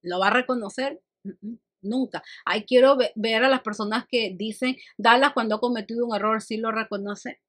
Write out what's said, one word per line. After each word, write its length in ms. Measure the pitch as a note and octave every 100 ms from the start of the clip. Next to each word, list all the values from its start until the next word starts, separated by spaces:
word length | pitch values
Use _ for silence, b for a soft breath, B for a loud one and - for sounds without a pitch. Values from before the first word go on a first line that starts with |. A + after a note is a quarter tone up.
¿Lo 180 | F3 F3+
va 80 | F#3+
a 40 |
reconocer? 680 | A#3 B3+ B3 G3+ - C#4 D4 _ _
Mm, 80 | G3 -
mm, 180 | G#3 A3+ _ _
nunca. 400 | F#3+ A#3+ C4 E3 B B -
Ay, 180 | F#3+ G#3
quiero 320 | B3+ C4 C#4
ve-, 160 | A3 -
ver 280 | A3 A3+
a 60 | B3+
las 120 | C4
personas 440 | - G#3 G#3 A3 -
que 240 | B3 G#3+ F#3
dicen, 400 | G#3+ G#3+ B3+ C4 B B
"Dallas, 360 | A3 A#3+ C#4
cuando 220 | C#4 A3+ G#3+
ha 40 |
cometido 460 | A#3+ A#3+ G#3+ A#3 A#3+
un 100 | G#3
error, 260 | G#3+ A3
sí 160 | - A3
lo 140 | A3
reconoce". 680 | A3 A3 G3+ G3+ G3+ - -